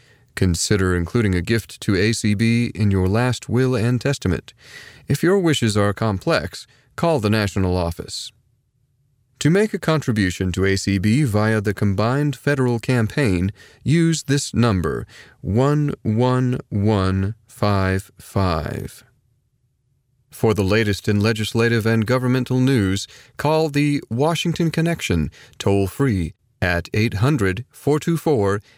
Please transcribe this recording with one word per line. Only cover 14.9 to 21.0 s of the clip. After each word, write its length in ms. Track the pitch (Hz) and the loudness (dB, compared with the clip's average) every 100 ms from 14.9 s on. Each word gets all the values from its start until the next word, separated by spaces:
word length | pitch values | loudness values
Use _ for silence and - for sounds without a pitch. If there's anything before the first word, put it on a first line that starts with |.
| 58 - - - _ | -4 -8 -16 -20 _
one 540 | 95 104 135 147 147 - | -2 2 2 2 0 -2
one 580 | 110 107 127 127 127 123 - | -2 0 2 2 0 -2 -4
one 640 | 101 104 104 95 95 98 113 _ | 0 2 2 2 0 -2 -6 _
five 640 | - 104 101 95 95 - - | -2 0 2 2 -2 -4 -18
five. 840 | - 98 95 80 76 69 - - - _ _ _ _ _ _ _ _ _ _ _ _ | -6 -2 0 0 -4 -8 -10 -14 -20 _ _ _ _ _ _ _ _ _ _ _ _
For 240 | - 113 | -2 0
the 80 | 107 | 2
latest 460 | 95 107 104 98 | 2 2 2 -2